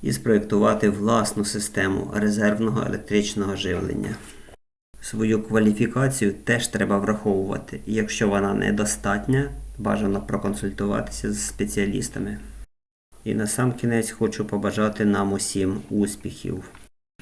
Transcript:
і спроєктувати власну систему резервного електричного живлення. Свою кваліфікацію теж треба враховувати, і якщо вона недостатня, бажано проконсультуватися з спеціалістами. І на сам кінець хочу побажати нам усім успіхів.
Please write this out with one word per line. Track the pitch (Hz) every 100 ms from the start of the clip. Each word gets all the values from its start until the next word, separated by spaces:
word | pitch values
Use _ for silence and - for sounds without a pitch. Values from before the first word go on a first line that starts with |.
і | 135
спроєктувати | 131 120 107 101 101 107 107 104
власну | 101 104 113 104 - 104
систему | 107 104 - 95 95 - 107
резервного | 107 104 104 104 113 110 -
електричного | 101 - 104 104 - 98 95
живлення. | 95 90 90 - 101 - - - - - _ _ _ -
Свою | - 107 110 110
кваліфікацію | 107 110 107 104 120 127 135 131 101 -
теж | - 120 -
треба | 101 98 101
враховувати, | 101 104 107 98 95 101 - 107 -
і |
якщо | 110 107 - 107
вона | 101 98
недостатня, | 101 98 104 104 - 101 104 117 131 143 - - -
бажано | 107 104 104 101
проконсультуватися | 104 101 101 98 98 95 101 110 - - 107
з | 104 -
спеціалістами. | - 104 - - - - - 202 208 - - - _ _ _ _ -
І | 110
на | 110 104
сам | - 127
кінець | 123 120 117 107
хочу | - 110 - 104
побажати | 101 101 101 107 104 104
нам | 101 98
усім | 98 - 98 95 143 -
успіхів. | 214 202 208 - 90 90 85 - - - _ _ _